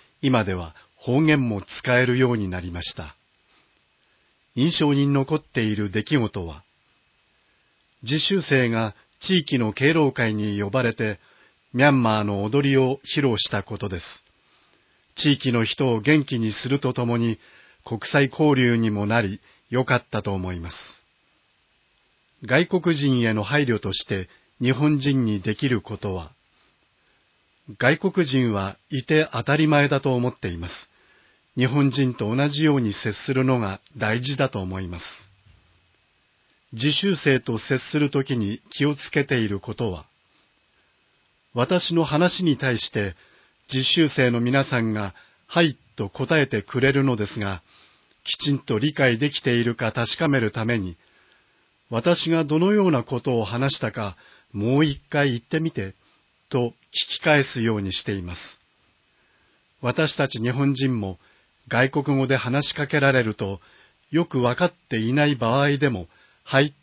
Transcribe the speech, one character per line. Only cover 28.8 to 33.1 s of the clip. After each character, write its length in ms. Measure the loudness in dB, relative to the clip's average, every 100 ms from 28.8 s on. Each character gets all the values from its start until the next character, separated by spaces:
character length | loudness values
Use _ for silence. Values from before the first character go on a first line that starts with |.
| -10
い 140 | -8
て 240 | 0 0 2
当 100 | -2
た 140 | 0 2
り 100 | 4
前 220 | 4 4
だ 100 | 2
と 140 | 0
思 160 | 0 -2
っ 80 | -4
て 100 | -8
い 100 | -6
ま 120 | -10
す。 60 | -12 -18 _ _ _ _ _ _ -2
日 120 | 0
本 240 | 2 2
人 240 | 2 -2 -2
と 200 | -2 0
同 140 | -2
じ 140 | 0
よ 140 | 2 2
う 40 |
に 120 | 0
接 200 | -2 -6